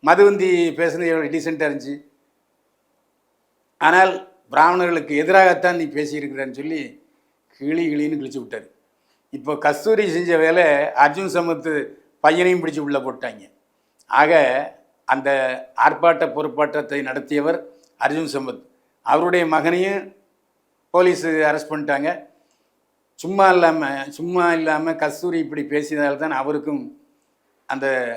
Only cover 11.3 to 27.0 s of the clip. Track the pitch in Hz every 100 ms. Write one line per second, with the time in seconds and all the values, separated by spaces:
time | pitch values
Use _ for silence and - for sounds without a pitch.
11.3 | 170 170 160 165 151 131 - _ _ 151
12.3 | 165 180 180 160 147 143 143 131 123 123
13.3 | 110 98 _ _ _ _ _ _ 127 151
14.3 | 165 135 127 147 - _ _ - 135 135
15.3 | 139 131 127 - - 135 151 170 165 160
16.3 | 147 151 143 147 151 147 143 131 131 143
17.3 | 147 147 165 - _ _ _ 131 151 160
18.3 | 135 131 123 _ _ _ _ - 143 175
19.3 | 180 165 160 151 175 190 196 - _ _
20.3 | _ _ _ _ _ _ 175 180 175 165
21.3 | 156 151 151 151 151 147 139 147 175 -
22.3 | _ _ _ _ _ _ _ _ _ 165
23.3 | 196 190 180 165 160 143 139 139 147 165
24.3 | 180 175 165 160 151 160 160 151 143 180
25.3 | 170 151 147 143 147 147 151 143 143 156
26.3 | 135 135 151 151 143 123 -